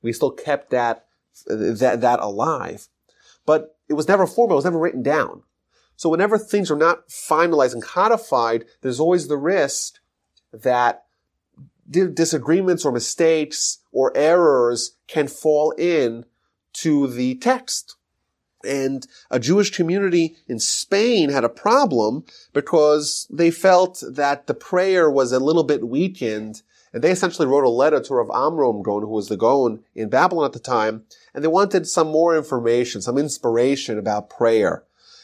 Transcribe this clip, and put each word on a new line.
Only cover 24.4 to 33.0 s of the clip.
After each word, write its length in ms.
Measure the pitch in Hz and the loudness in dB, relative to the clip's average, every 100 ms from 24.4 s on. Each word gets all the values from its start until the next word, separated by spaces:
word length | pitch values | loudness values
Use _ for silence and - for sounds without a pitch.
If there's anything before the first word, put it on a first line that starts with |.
| - | -4
the 80 | |
prayer 560 | 135 - 180 190 185 160 | -8 -2 0 2 4 4
was 220 | 139 127 | 4 2
a 80 | 127 | 2
little 240 | 135 170 | 2 2
bit 220 | 143 143 120 | 2 -2 -2
weakened. 760 | 131 185 185 117 107 110 107 _ _ _ | -2 -4 -4 -6 -6 -8 -16 _ _ _
And 80 | 131 | -2
they 80 | 147 | 0
essentially 380 | 180 180 - 143 | 0 -2 -2 0
wrote 160 | 139 | 2
a 60 | 135 | 2
letter 300 | 117 143 151 | 2 2 2
to 140 | - | 0
Rav 160 | 131 107 | -4 -2
Amram 520 | 113 139 165 131 104 | -2 -2 0 0 0
Gaon, 200 | 101 104 | -4 -4
who 60 | 107 | -4
was 200 | 110 98 | -6 -4
the 80 | 101 | 0
Gaon 460 | 113 139 123 107 _ | 2 2 0 -4 _
in 160 | - 110 | -12 -2
Babylon 340 | 131 180 175 | 0 0 0
at 80 | 139 | -4
the 60 | 120 | -4
time, 460 | - 120 110 110 _ - _ | -4 0 0 -4 _ -20 _
and 80 | - | -4
they 60 | 156 | 0
wanted 380 | 170 202 196 165 | 2 2 0 -2
some 220 | - 156 | -2 0
more 280 | 151 170 160 | 2 2 0
information, 640 | 143 131 117 120 123 107 | -2 -4 0 0 0 -6